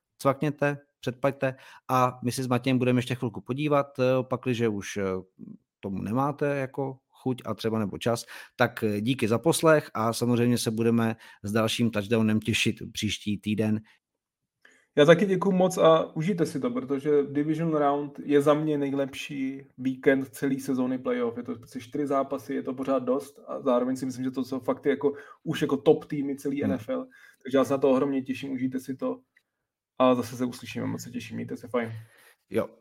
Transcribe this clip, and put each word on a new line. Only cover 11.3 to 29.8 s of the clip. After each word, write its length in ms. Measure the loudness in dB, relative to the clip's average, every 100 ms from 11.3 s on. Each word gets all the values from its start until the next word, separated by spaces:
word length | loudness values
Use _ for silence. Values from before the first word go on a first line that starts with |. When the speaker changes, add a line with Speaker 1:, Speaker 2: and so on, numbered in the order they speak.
| -10
Speaker 1:
s 100 | -2
dalším 380 | 0 0 2 0
touchdownem 500 | 0 0 2 4 2
těšit 520 | 2 0 0 -2 -10
příští 460 | -6 -4 -4 -4 -4
týden. 420 | -2 0 0 0 -4 _ _ _ _ _ _ _ _ _ _ 4
Speaker 2:
Já 80 |
taky 220 | 8 8 6
děkuju 300 | 2 0 2
moc 220 | 2 6
a 380 | 6 6 4 -4
užijte 300 | -2 0 0
si 140 | 0
to, 100 | -4
protože 400 | -4 -4 -4 2 2 2
Division 440 | -2 -2 -2 0
Round 460 | 2 2 0 -4 -10
je 180 | 2 4
za 120 | 6
mě 240 | 4 2 0
nejlepší 840 | 0 -2 -4 -6 -10 -6 -6 -8 -16 -6
víkend 460 | -4 2 4 4
celý 360 | 2 -4 -2 -2
sezóny 380 | -2 -2 0 -2
playoff. 380 | -2 -2 -2 -4
Je 60 |
to 120 | -8
prostě 260 | -10 -12 -16
čtyři 260 | -10 -6 -2
zápasy, 480 | 0 -2 -6 -6
je 80 | -6
to 120 | -6
pořád 280 | -6 -2 -2
dost 380 | 0 -2 -4 -16 -12
a 120 | -6
zároveň 360 | 0 2 2 -2
si 100 | -6
myslím, 180 | -4
že 60 | -6
to 140 | -4
jsou 160 | -6 -4
fakt, 260 | -4 -2 0
jako, 260 | 2 0 -2 -12 -14
už, 200 | -6 -2
jako, 140 | 0 2
top 280 | 4 4
týmy 320 | 2 -6 -4 -4
celý 260 | -4 -2
Speaker 1:
Hmm. 80 | -2
Speaker 2:
N 40 | -2
F 120 | -4
L. 180 | -8 -8 -18 -20 _
Takže 160 | -2 0
já 60 |
se 100 | 2
na 40 | 2
to 120 | 4
ohromně 320 | 4 2 -2
těším, 300 | -4 -8 -6
užijte 280 | -4 -4 -4
si 160 | -8 -6
to 240 | -6 -8 _ _ _ _ _ _